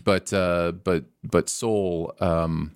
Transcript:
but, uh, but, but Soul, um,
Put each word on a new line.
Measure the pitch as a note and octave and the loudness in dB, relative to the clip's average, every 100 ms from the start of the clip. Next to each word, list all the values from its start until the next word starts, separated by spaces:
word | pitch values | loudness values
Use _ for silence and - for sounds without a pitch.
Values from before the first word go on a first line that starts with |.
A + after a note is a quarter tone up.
but, | - F#2 - | 2 0 2
uh, | G2 F2+ F2 E2+ | 0 2 2 0
but, | F2 F#2+ E2 - _ | -2 0 -2 -2 _
but | - F2 - | 0 0 0
Soul, | - A#2 G#2 F#2+ E2+ E2 - | -2 0 0 0 -2 -6 -2
um, | F2+ E2 E2 D#2+ D2+ | 0 2 0 -2 -6